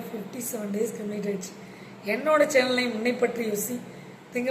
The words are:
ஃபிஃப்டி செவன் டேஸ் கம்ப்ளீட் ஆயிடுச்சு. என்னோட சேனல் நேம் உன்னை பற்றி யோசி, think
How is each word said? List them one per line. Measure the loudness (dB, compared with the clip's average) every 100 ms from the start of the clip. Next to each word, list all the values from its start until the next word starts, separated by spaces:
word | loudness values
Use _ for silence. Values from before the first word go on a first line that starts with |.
| -4
ஃபிஃப்டி | -8 -8 -8 -6
செவன் | -4 -2 0
டேஸ் | 0 -2
கம்ப்ளீட் | -6 -4 -2
ஆயிடுச்சு. | -2 -4 -12 -16 -16 -16 -10 -2
என்னோட | 0 6 6 8
சேனல் | 6 6 4
நேம் | 2 2
உன்னை | 0 2
பற்றி | 2 0 -2
யோசி, | -2 -2 -4 -8 -14 -16 -18 -8
think | -2 2